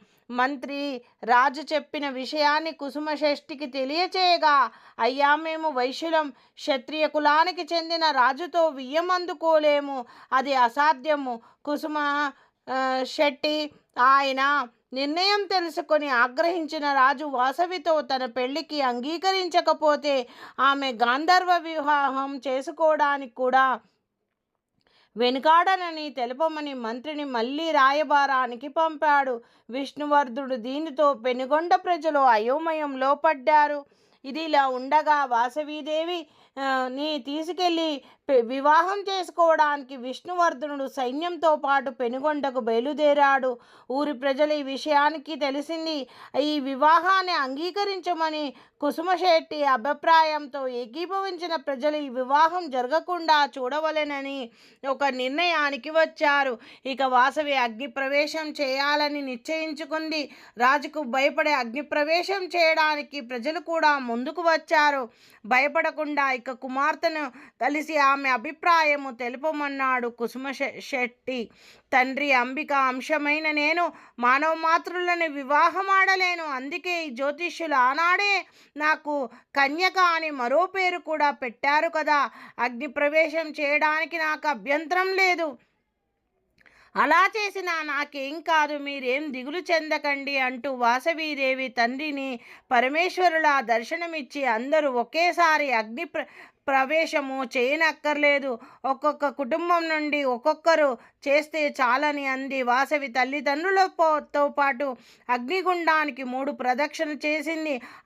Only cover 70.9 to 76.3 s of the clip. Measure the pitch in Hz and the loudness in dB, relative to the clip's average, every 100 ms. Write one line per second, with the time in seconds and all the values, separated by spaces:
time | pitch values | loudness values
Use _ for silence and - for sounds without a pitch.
70.9 | 277 247 - - 254 220 _ - - _ | -4 -4 -6 -8 -6 -8 _ -20 -20 _
71.9 | 262 262 262 285 262 240 269 294 277 262 | 0 0 -2 0 2 0 -4 -2 0 0
72.9 | 254 247 311 294 302 311 302 294 339 339 | 0 -2 -2 0 -2 -2 0 0 0 -2
73.9 | - - - 247 269 311 320 320 339 - | -4 -18 -2 2 2 2 0 2 0 0
74.9 | 349 359 349 330 285 262 294 330 339 392 | -4 -2 0 -2 -4 0 2 4 2 2
75.9 | 381 381 381 370 | 2 4 2 0